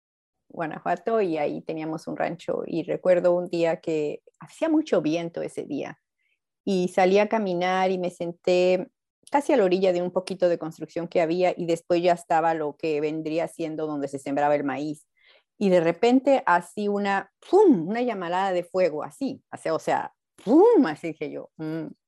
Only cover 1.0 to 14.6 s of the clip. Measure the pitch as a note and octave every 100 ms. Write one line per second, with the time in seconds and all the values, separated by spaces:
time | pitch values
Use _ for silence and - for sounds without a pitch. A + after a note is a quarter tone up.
1 | - A3+ F#3+ D#3 D3 D3+ - D#3+ D#3 D#3+
2 | - D#3 D#3+ E3+ - - - E3 D#3+ D#3
3 | F#3 F3 F3+ F3 F3 E3+ E3 E3 - D#3
4 | D3+ - _ _ - - D#4+ D#4 D4+ G3
5 | D3+ E3 E3+ E3 D#3 - - C#3 - -
6 | _ _ _ _ _ _ - F#3+ F3+ F#3
7 | F#3 G3 G#3 A3+ G3+ F3 F3+ F#3 F#3 F#3+
8 | F3+ F3+ E3+ E3+ - F3+ F3+ F#3 - _
9 | _ _ - C#4+ C#4+ C#4 F#3+ F#3 F#3+ F3
10 | F3+ F#3 F#3 F#3 F3+ E3+ D#3 E3 D#3 E3+
11 | E3+ F3+ D#3+ F3 F3+ - E3+ E3 - F3
12 | F3 E3+ - E3 E3 E3 D3+ - E3 D3
13 | D3+ D#3+ D#3 D#3+ D#3+ - D#3+ D#3 D#3 D3
14 | C#3 C#3 C#3+ C#3+ D3 D3